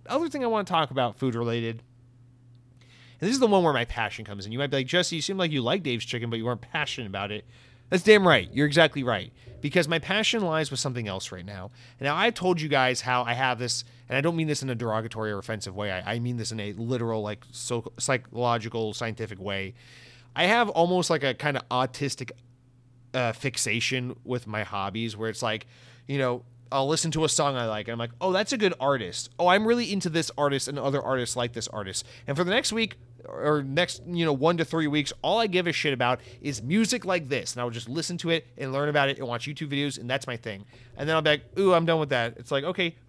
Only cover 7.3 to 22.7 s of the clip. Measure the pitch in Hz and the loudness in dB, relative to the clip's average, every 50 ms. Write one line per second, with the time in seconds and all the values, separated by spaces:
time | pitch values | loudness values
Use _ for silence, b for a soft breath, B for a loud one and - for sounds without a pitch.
7.3 | 104 104 - b b b b b b b b b - 185 - 208 214 208 190 175 | -6 -8 -10 b b b b b b b b b 0 2 8 8 8 8 10 8
8.3 | 147 113 90 110 107 123 147 147 139 170 160 156 - 143 127 123 113 95 95 - | 6 6 4 0 0 0 2 4 6 6 6 6 4 0 -2 0 -2 -2 -4 -8
9.3 | B B B B B B - 143 - 180 156 147 165 160 - - 185 214 220 - | B B B B B B -6 0 2 2 2 2 0 -2 0 0 0 2 2 2
10.3 | - 226 202 170 156 160 156 135 139 123 - 139 123 123 110 104 95 95 - - | 0 0 0 2 2 0 0 0 -2 -4 -4 -4 -4 -4 -4 -4 -4 -6 -6 -8
11.3 | 95 92 87 98 104 95 92 107 B B B B B B 127 139 151 170 202 240 | -10 -12 -12 -12 -12 -12 -12 -12 B B B B B B -2 -2 2 4 2 2
12.3 | 233 - 180 185 185 165 151 151 143 135 127 127 127 - - 127 127 123 120 117 | 2 2 2 2 2 2 2 2 4 4 4 4 4 0 0 2 2 2 2 2
13.3 | 120 123 135 127 123 110 123 117 - - B B B B B B 127 135 143 170 | 2 2 2 2 2 0 -2 -2 -4 -4 B B B B B B -2 2 2 2
14.3 | 170 165 160 151 147 - 135 135 123 117 123 113 110 110 110 113 - 110 110 107 | 2 2 0 0 -2 -2 -2 -4 -4 -2 -2 -2 0 -2 -2 -4 -6 -6 -4 -4
15.3 | 104 98 95 - 110 104 - 98 92 98 104 101 92 92 90 92 110 120 120 123 | -4 -4 -4 -6 -6 -6 -6 -8 -6 -4 -4 -2 -4 -4 -4 -2 -2 -2 -2 -2
16.3 | 123 117 107 120 113 110 101 104 98 98 117 117 131 120 117 117 113 110 104 104 | -2 -4 -4 -6 -6 -6 -6 -6 -6 -6 -4 -2 -2 0 0 0 -2 -2 -2 -4
17.3 | 107 - - - - - - - 123 117 - - - - - - 135 120 - - | -6 -8 -12 -16 -14 -12 -6 -4 -4 -4 -4 -6 -8 -6 -2 0 0 0 -2 -6
18.3 | - 113 123 120 120 117 107 113 113 113 113 107 104 - 123 113 107 - 110 104 | -6 -2 0 2 2 0 0 -4 -4 -4 -4 -4 -4 -4 -6 -6 -4 -6 -8 -8
19.3 | 107 92 95 101 98 98 95 95 B B B B B B B B B B B B | -8 -10 -6 -4 -4 -4 -4 -6 B B B B B B B B B B B B
20.3 | B 143 165 185 220 240 240 208 - 160 170 175 180 180 160 - 170 147 139 135 | B 2 4 4 4 4 4 2 4 2 4 4 4 2 2 2 2 2 2 0
21.3 | 123 - - 147 143 127 - - 123 127 131 135 - - 147 135 - - 127 - | -2 0 -2 -2 -2 -2 -2 -2 0 0 0 0 -2 -4 -4 -4 -4 -6 -8 -12
22.3 | - - - - - _ _ _ | -14 -16 -20 -20 -20 _ _ _